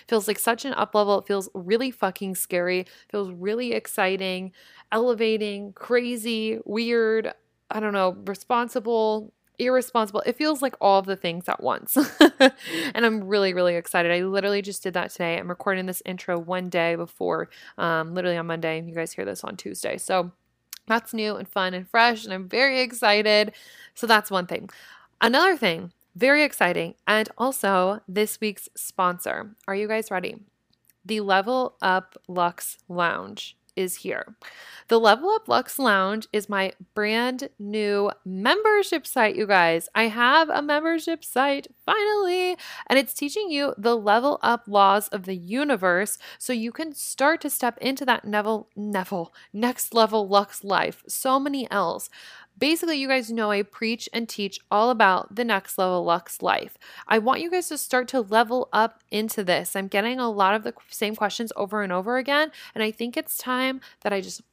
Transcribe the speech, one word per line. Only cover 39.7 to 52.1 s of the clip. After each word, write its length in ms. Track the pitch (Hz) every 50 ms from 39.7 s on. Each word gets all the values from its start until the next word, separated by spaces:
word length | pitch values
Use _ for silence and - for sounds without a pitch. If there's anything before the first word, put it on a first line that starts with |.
| 165 165 - - -
I 140 | 220 226 226
have 400 | 214 233 240 247 277 320 330 302
a 120 | - -
membership 640 | 294 294 294 294 311 330 330 330 311 339 330 320 -
site, 440 | - - 240 269 285 277 277 269 - _ _ _
finally, 720 | - 392 427 415 415 427 415 403 359 349 370 359 359 359 - - - - - -
and 140 | - 247 269
it's 160 | 277 - -
teaching 340 | - 294 285 - 415 427 370
you 240 | 311 285 285 277 -
the 220 | - 202 233 240 233
level 400 | 202 208 202 233 240 277 - - -
up 220 | - 240 233 - -
laws 400 | 202 202 196 196 196 208 208 -
of 160 | - 208 180
the 120 | 185 190
universe 840 | 180 170 175 208 254 294 294 269 196 185 185 175 180 202 208 - - - - - -
so 160 | - - 254
you 180 | 233 220 233
can 220 | 226 - 320 320 285
start 480 | - - - - - 269 294 320 330
to 80 | - 294
step 300 | - - - 240 233 -
into 260 | - 240 269 269 285
that 200 | 254 233 - -
Neville, 440 | 208 208 208 208 214 220 208 - - _
Neville, 580 | - 208 208 202 196 180 - - 180 165 - _ - - -
next 440 | - 202 226 247 254 - - - -
level 320 | 233 226 214 214 220 208 190
luxe 360 | 196 202 208 208 - - -
life. 400 | 196 190 - - - - - _ -
So 320 | - - - 262 262 277
many 280 | 277 294 277 277 240 -
L's. 400 | - 202 185 165 - 190 - -